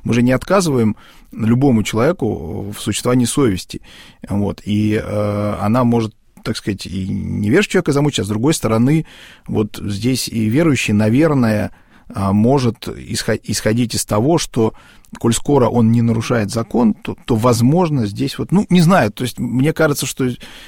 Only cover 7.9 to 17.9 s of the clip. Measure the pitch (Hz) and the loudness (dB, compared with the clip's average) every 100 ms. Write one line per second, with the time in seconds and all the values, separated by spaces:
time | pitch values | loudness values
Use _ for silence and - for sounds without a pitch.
7.9 | 143 147 123 101 107 135 160 110 110 127 | 0 0 -2 -4 0 0 0 0 2 4
8.9 | 156 151 - - - - 110 107 - 104 | 2 -2 -12 -20 -20 -6 -2 -2 -6 -8
9.9 | 98 117 127 - 113 110 127 170 131 - | -4 -2 -2 -4 -2 0 2 2 2 2
10.9 | 104 107 123 160 143 113 107 101 - _ | 2 4 4 4 2 2 0 -4 -8 _
11.9 | - - - 98 101 117 139 123 - - | -20 -14 -6 0 2 4 2 0 -2 -10
12.9 | 62 65 - - 110 - - - 117 120 | -12 -8 -6 -4 -4 -4 -2 0 0 0
13.9 | - - 107 131 170 - - 110 - - | -4 -2 0 2 0 0 0 0 -2 -14
14.9 | - _ - 117 113 - 143 120 120 113 | -20 _ -4 0 0 2 2 4 4 2
15.9 | 117 117 113 - 120 101 117 113 - - | 4 2 0 -2 -2 -2 -4 -2 0 0
16.9 | - - 123 - 113 123 113 120 165 175 | 0 -6 -10 -2 0 2 2 4 2 2